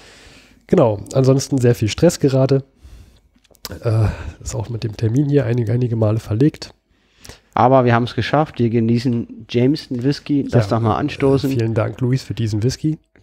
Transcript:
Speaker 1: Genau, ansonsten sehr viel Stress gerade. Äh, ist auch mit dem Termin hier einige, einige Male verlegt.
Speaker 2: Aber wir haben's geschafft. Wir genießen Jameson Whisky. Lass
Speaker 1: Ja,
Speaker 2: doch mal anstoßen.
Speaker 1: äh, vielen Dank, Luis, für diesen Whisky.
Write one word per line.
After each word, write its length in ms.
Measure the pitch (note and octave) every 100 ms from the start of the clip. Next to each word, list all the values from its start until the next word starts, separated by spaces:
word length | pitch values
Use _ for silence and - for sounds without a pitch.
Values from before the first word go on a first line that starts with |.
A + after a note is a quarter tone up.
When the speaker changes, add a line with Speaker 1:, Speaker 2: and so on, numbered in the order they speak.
| - - - - _ _ -
Speaker 1:
Genau, 360 | F3+ A#2+ G2+ G2+
ansonsten 440 | C3+ C3 C3+ - C#3
sehr 180 | A#2+ A#2
viel 140 | G#2
Stress 300 | - E3+ -
gerade. 440 | C#3+ C3 C3 C3+ - _ - - - _ _ _ _ _ - G2
Äh, 220 | A#2 A2 G#2 - - -
ist 140 | - A#2
auch 140 | G#2
mit 140 | A2+
dem 120 | A2+ G#2
Termin 340 | A2 B2+ C#3+
hier 160 | C#3+ A2+
einige, 280 | B2 A2
einige 220 | B2 B2 A2+
Male 240 | G#2+ A2
verlegt. 540 | - G#2+ D3+ - - - _ _ _ _ - - _
Speaker 2:
Aber 300 | - A#2+ C3+
wir 100 | B2
haben's 220 | A#2 B2 -
geschafft. 440 | - C#3+ D#3 -
Wir 100 | A#2
genießen 760 | A#2 A2+ A#2 B2+ A#2 - - A2+
Jameson 540 | A#2+ B2+ D#3 - B2
Whisky. 440 | C3 C#3+ - C#3+ -
Lass 200 | A#2+ G#2
Speaker 1:
Ja, 80 | A2+
Speaker 2:
doch 60 |
mal 120 | A2+ G2+
anstoßen. 560 | - - C3+ C3+ C#3
Speaker 1:
äh, 40 | B2+
vielen 180 | A2+
Dank, 260 | A2 G#2+ G#2
Luis, 240 | B2 C3
für 100 | -
diesen 300 | G#2 A2+ G#2+
Whisky. 340 | A#2+ - D#3 D#3 _ _